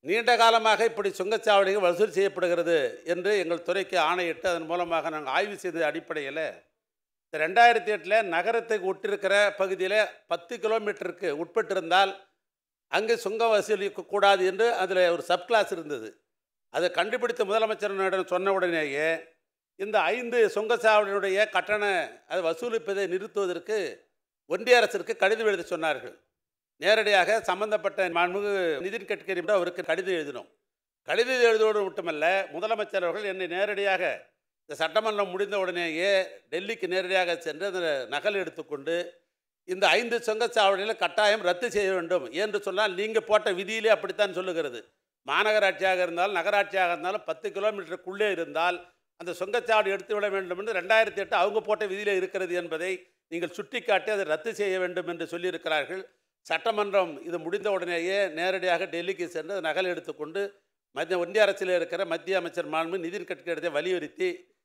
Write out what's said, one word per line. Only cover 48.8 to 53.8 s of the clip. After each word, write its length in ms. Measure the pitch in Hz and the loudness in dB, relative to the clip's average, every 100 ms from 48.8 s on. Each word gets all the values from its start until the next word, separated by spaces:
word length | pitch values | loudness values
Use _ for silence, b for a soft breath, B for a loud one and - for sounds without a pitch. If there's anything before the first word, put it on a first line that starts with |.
| - _ _ _ | -10 _ _ _
அந்த 120 | 175 | -10
சுங்கச்சாவடி 560 | 170 190 240 226 220 196 | -6 -2 -2 2 2 2
எடுத்து 220 | 196 - | -2 -4
விட 140 | 208 202 | -2 0
வேண்டும் 320 | 196 185 180 | -2 -4 -6
என்று 120 | 214 | -4
ரெண்டாயிரத்தி 460 | 190 175 220 220 196 | -4 4 4 4 -2
எட்டு 140 | 196 208 | -2 2
அவங்க 220 | 190 214 | 2 0
போட்ட 240 | 202 214 208 | -2 -2 -2
விதியிலே 280 | 190 208 190 | -4 0 0
இருக்கிறது 380 | 185 190 180 | -2 -4 -2
என்பதை 340 | 175 170 160 180 185 _ _ _ | -4 -4 -6 -6 -6 _ _ _
நீங்கள் 200 | 170 170 | -6 -6
சுட்டிக்காட்டி 560 | 175 - 247 | -8 -8 -6